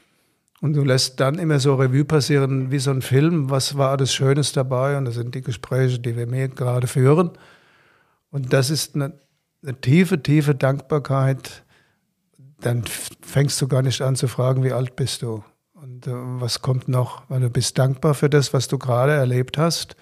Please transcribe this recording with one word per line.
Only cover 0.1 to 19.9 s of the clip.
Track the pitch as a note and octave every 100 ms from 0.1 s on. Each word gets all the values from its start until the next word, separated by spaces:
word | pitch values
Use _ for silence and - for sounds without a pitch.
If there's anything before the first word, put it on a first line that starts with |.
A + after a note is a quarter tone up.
| _ _ _ _ _
Und | C#3+ D3
du |
lässt | C#3 C3 - -
dann | C3+ D#3+
immer | E3 D3
so | C3+ C3+
Revue | C3 C3 D3
passieren | D#3 C3+ C#3+ C3+ C3+ C3
wie | C#3
so | C3
ein | C3
Film, | - C3 D#3+ E3+ C3+
was | C#3 - C#3+
war | C3+
alles | C3+ C3
Schönes | - C3+ C#3 C#3
dabei, | - B2+ B2+ C3+ C#3+
und | C3
das | A#2
sind | A#2+
die | C3
Gespräche, | B2+ A#2+ - C3 C3 B2
die | A#2+ A#2
wir | A#2+
mir | B2+ C3+
gerade | C3 B2 B2 B2
führen. | C#3+ B2+ D#3 F3 - - _ _ _ _ _ _ _ _
Und | C#3+ B2+
das | C#3 B2+
ist | D#3 - D3+
eine, | C#3 - _ _ _ _
eine | D3+ B2
tiefe, | A#2+ D#3 F#3 F#3
tiefe | C3+ D3+ D3 C3+
Dankbarkeit. | C3+ C#3 - D3+ C3 C3+ C3+ C3 - - _ _ _ _ _ _ _ _ C3+ _
Dann | A#2+ A#2+
f-, | G2+ - - -
fängst | - C#3 C#3+ -
du | C3+
gar | C3
nicht | C3 A#2+
an | C3 C3
zu | C3
fragen, | - B2+ C3
wie | C3
alt | A#2+ B2+ -
bist | B2+ -
du | A#2+ A2 - _ _
und, | _ C#3 B2 C3
äh, |
was | B2 B2+ B2+ B2 -
kommt | - B2+ -
noch, | B2+ B2 - -
weil | C3
du | B2
bist | B2+ A#2 -
dankbar | C3 B2+ D#3+ C#3
für | D3
das, | D3 C3
was | C3 -
du | C3+
gerade | C3 A#2+ C3+
erlebt | D3+ B2+ B2 B2+ -
hast | E3 D#3+ -